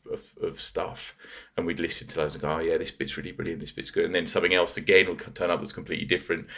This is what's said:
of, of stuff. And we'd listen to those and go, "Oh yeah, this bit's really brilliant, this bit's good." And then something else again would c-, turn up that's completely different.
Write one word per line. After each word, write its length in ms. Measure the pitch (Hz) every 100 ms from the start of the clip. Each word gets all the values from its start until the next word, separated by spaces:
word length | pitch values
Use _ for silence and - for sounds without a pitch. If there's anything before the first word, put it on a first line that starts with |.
| -
of, 240 | - - -
of 180 | 85 -
stuff. 540 | - 90 87 - - - - - - -
And 100 | 85
we'd 140 | 82
listen 260 | 82 - -
to 80 | 80
those 180 | 76
and 80 | 76
go, 80 | 73
"Oh 80 | 80
yeah, 200 | 82 82
this 120 | -
bit's 260 | - - -
really 140 | 87
brilliant, 300 | - 82 82
this 100 | -
bit's 200 | - -
good." 140 | 95
And 100 | 85
then 120 | 90 82
something 260 | 95 87
else 240 | 90 87 -
again 320 | 85 95 90
would 120 | 82
c-, 100 | -
turn 200 | - 87
up 100 | 85
that's 120 | -
completely 320 | - - 80
different. 440 | 80 87 - 82 80